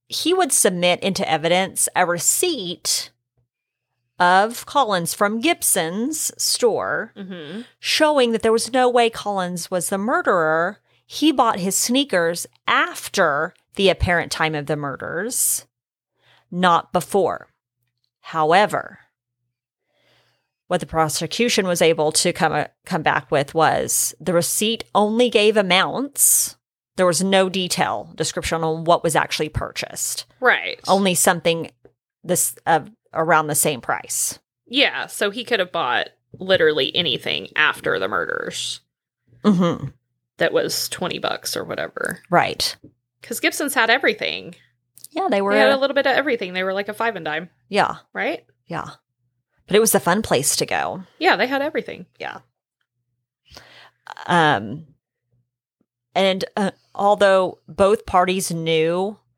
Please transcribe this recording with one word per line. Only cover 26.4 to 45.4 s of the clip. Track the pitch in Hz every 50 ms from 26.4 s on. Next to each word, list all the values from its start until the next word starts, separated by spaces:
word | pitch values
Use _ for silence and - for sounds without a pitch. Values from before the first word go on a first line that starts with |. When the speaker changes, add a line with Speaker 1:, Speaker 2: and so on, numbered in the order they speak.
| - - - _ _ _ _ _ _ _ _
Speaker 1:
There | - 185
was | 180 165 151 185
no | 190 196 190 190 185
detail | 180 190 180 175 - 170 143 98 110 104 - - -
description | - 160 - - 175 - - 165 160 160
on | 160 160 160 165
what | 170 170 151 -
was | 165 147
actually | 151 - - - - 156 151
purchased. | - - - - - - - - - - - - - - - _ _ -
Speaker 2:
Right. | 254 240 196 107 85 - - - -
Speaker 1:
Only | - 185 196 202 185 175
something | - - 196 175 165 - 175 165 165 156 - _ _ _ _ _ _ _ _ _ _ -
this, | 165 175 160 - - - - -
uh, | - 165 151 135 - - _ _ _ -
around | - 160 160 170 156 156
the | 151 143
same | - - 160 147 117
price. | - - 123 - - - - - - - - - _ _ _ _ _
Speaker 2:
Yeah, | - 240 277 254 185 - - -
so | 156 - - 220 202
he | 196 254 233
could | - 240 202
have | 180 175
bought | - 170 151 123 120 101 - - _ _ _ _ -
literally | - 185 190 190 170 160 156 151 143 135 - -
anything | - 175 147 117 - - - 76 73 95 - -
after | - 151 143 - - - 151 92
the | 92 95
murders | 98 104 87 78 - 50 50 50 - - - - - - - _ _ _ _ _ _ _ _ _ _ _ _ -
Speaker 1:
Mm-hmm. | 208 202 175 185 170 139 - - 135 - _ _ _ _ _ _ _ _
Speaker 2:
that | - 170 - -
was | 160 - 156 - - - -
twenty | - - 185 165 -
bucks | - - - - - - - -
or | - -
whatever. | - - - 82 - - - - - - - - -
Speaker 1:
Right. | 175 165 117 - - - - - - - - - _ _ _ _ _ _ -
Speaker 2:
'Cause | - 233 -
Gibson's | - 339 339 - 311 277 -
had | 262 226 220
everything. | 240 277 - 262 208 - - 80 78 - 92 170 180 - _ _ _ _ _ _ _ _ - -
Speaker 1:
Yeah, | - 320 381 349
they | 208 196